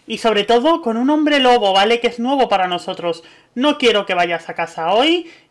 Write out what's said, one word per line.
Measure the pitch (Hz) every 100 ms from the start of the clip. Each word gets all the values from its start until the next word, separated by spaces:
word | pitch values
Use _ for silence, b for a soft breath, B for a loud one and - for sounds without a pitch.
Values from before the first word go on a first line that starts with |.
| -
y | 220
sobre | 226 202
todo | 202 240 302 330
con | 240 226
un | 262
hombre | 302 302 285
lobo, | 254 240 202
¿vale? | 190 214 233
Que | 240
es | 233
nuevo | 240 277 220
para | 196 180
nosotros. | 175 - 180 175 165 B B B
No | 240 294 294
quiero | 240 208
que | 196
vayas | 185 175 165 -
a |
casa | 175 170 - 165
hoy, | 214 302 349 339 B B